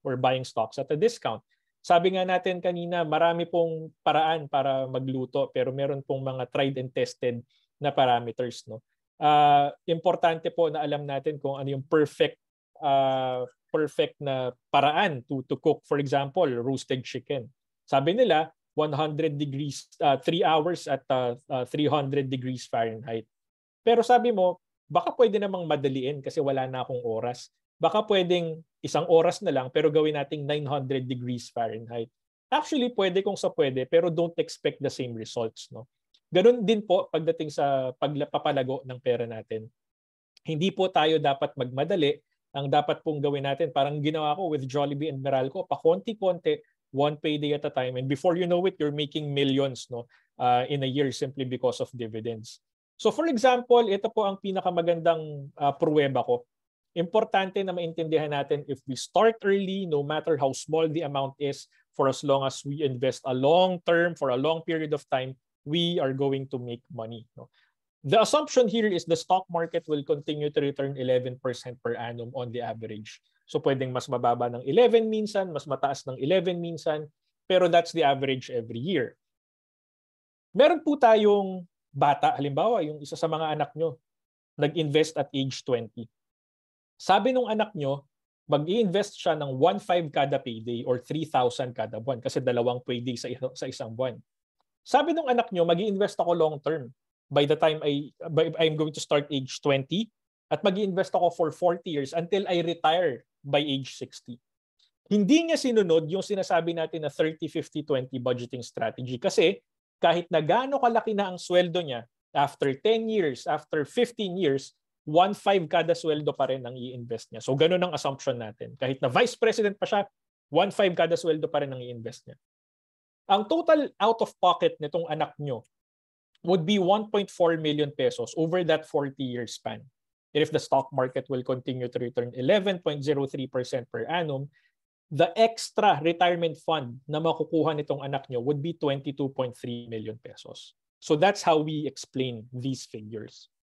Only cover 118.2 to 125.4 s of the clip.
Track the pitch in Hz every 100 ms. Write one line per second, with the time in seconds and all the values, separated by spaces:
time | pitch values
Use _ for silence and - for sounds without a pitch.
118.2 | - 120 110 - 117 117 127 135 131 160
119.2 | 240 - 226 220 208 202 190 208 202 _
120.2 | _ _ _ 151 196 - 202 175 165 165
121.2 | 170 156 151 147 143 131 123 120 120 127
122.2 | - - _ _ _ _ _ _ _ _
123.2 | - 208 214 330 330 311 269 _ 214 226
124.2 | - _ 180 - 165 - 147 170 165 156
125.2 | 147 -